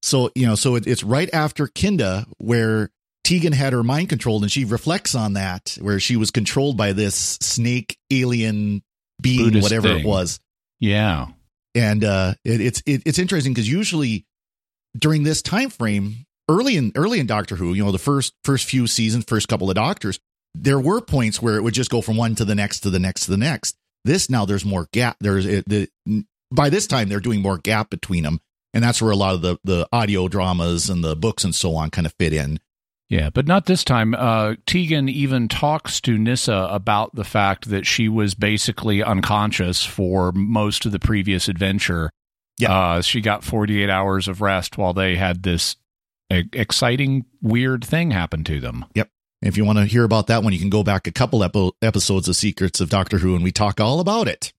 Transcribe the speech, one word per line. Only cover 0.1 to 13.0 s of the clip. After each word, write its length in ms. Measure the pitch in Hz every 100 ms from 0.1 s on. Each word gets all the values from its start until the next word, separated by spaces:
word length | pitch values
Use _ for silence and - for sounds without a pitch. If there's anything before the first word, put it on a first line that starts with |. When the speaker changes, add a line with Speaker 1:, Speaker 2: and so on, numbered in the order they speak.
| 139 123
Speaker 1:
you 120 | - 127
know, 80 |
so 200 | 107 135 120
it, 100 | 104
it's 180 | 120
right 240 | 98 131 180
after 320 | 165 151 - 143
Kinda, 600 | - 196 196 104 95 107 -
where 520 | 104 120 113 110 104 _ _ _
Tegan 280 | - 180 165
had 220 | 143 139
her 80 | 127
mind 260 | 117 139 185
controlled, 340 | 135 120 107
and 80 | 104
she 140 | 139
reflects 500 | 123 113 - 180 -
on 200 | 127 107
that, 420 | 98 95 90 - -
where 180 | 98 98
she 160 | - 120
was 140 | 107
controlled 480 | - 104 - 139 120
by 160 | 104
this 440 | 98 104 - - -
snake 560 | - - 120 123 107 - _
alien 720 | 135 127 120 110 104 104 101 - _ _ _
being, 240 | 127 127
Speaker 2:
Buddhist 200 | 117 107
Speaker 1:
whatever 240 | 104 113 107
Speaker 2:
thing. 120 | 87
Speaker 1:
it 60 | 76
was. 340 | 98 90 - _ _ _ _
Speaker 2:
Yeah. 460 | 110 104 107 78 67 - _ _ _
Speaker 1:
And, 280 | 117 113 107
uh, 320 | 107 98 92 104
it, 200 | - 113
it's, 200 | 110 113 -
it, 160 | 139